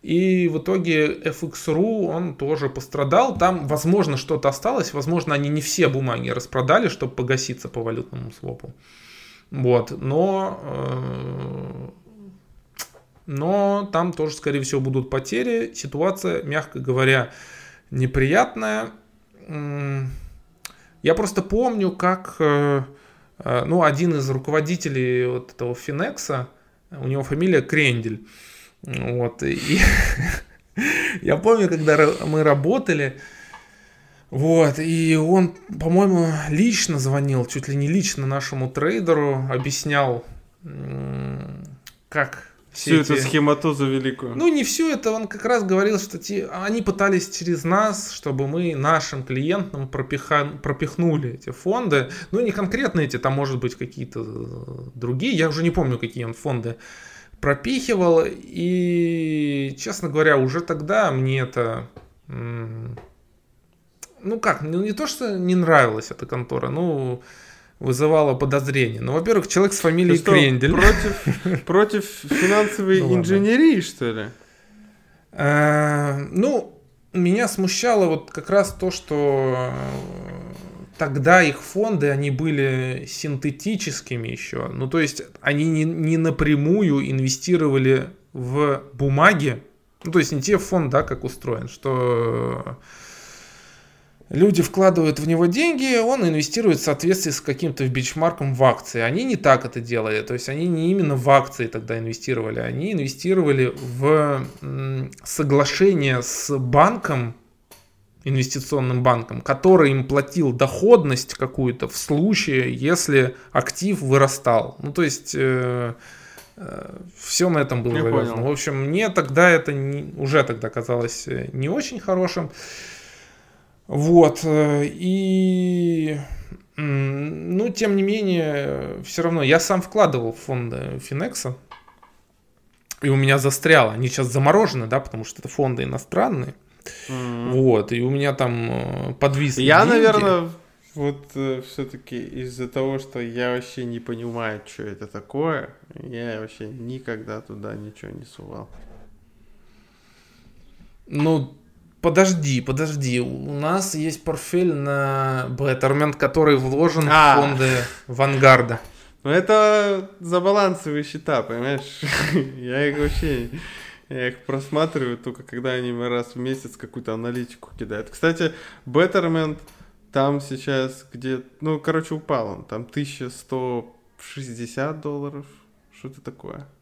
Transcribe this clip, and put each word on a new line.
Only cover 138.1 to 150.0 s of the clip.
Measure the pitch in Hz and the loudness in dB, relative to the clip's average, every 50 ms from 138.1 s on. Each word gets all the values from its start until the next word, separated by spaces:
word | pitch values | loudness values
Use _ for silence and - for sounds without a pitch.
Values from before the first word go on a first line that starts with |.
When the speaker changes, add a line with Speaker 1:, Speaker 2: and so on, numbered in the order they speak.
| 139 139 139 143 135 | 0 0 0 -2 0
Speaker 1:
там, | 135 135 123 120 117 117 117 | 0 -2 -2 0 -2 -2 -2
э, | 120 123 123 127 131 - - - 131 - | -4 -4 -4 -4 -6 -6 -6 -6 -2 0
подвисли | - 143 135 139 147 143 127 - 131 | 0 2 2 2 0 0 0 2 6
Speaker 2:
Я, | 139 151 175 214 | 8 8 8 8
Speaker 1:
деньги. | 226 240 | 8 6
Speaker 2:
наверное, | 226 220 220 214 214 208 196 185 175 170 170 165 - - _ _ _ _ _ _ | 6 6 6 6 4 4 4 2 2 0 -4 -10 -14 -20 _ _ _ _ _ _
вот, | 151 143 143 143 139 - - - | -4 -4 -4 -4 -6 -14 -12 -8
э, | 139 135 135 131 127 | -6 -4 -4 -4 -6
все-таки | 127 - - - 135 131 - 120 - - 127 120 - - - 131 127 | -8 -12 -10 -10 -10 -10 -10 -18 -16 -12 -12 -10 -10 -10 -10 -10 -12
из-за | 127 120 127 127 | -12 -10 -10 -10
того, | 123 - 135 131 135 135 135 | -8 -4 -4 -2 -2 -4 -4
что | 135 - - 127 | -8 -8 -10 -10
я | 120 117 117 120 123 123 123 | -8 -8 -4 -4 -2 -2 -2
вообще | 123 123 - - - 127 | -4 -6 -8 -12 -10 -8
не | 120 117 117 | -8 -8 -10
понимаю, | 117 - 120 113 117 120 117 117 113 110 107 104 - | -8 -8 -10 -8 -8 -8 -8 -6 -6 -6 -6 -8 -12
че | - - - 107 | -18 -14 -12 -12
это | 104 98 - 107 | -12 -12 -12 -14
такое, | 101 - 104 - - - 135 151 165 156 135 - - - _ - _ - - - | -14 -14 -16 -16 -10 -6 -4 -2 -2 -2 -4 -6 -10 -16 _ -20 _ -20 -18 -16
я | - 123 117 117 120 113 107 | -14 -12 -10 -8 -8 -8 -10
вообще | 110 110 - - 110 | -10 -12 -14 -14 -14
никогда | 107 120 131 117 120 127 127 131 - 117 107 110 110 107 107 | -14 -14 -12 -12 -12 -12 -12 -10 -10 -10 -10 -10 -12 -12 -12
туда | 110 - 107 104 101 107 107 | -12 -14 -16 -14 -12 -12 -12
ничего | 104 104 104 107 - - 104 | -12 -14 -16 -16 -16 -16 -16
не | 98 - - | -16 -16 -18
сувал. | - - - - - - - - - - - - - - - - - - - _ _ _ _ - _ - - - - _ - _ _ _ _ | -18 -20 -20 -18 -16 -14 -16 -16 -16 -18 -20 -20 -20 -20 -20 -20 -20 -20 -20 _ _ _ _ -20 _ -20 -20 -20 -20 _ -20 _ _ _ _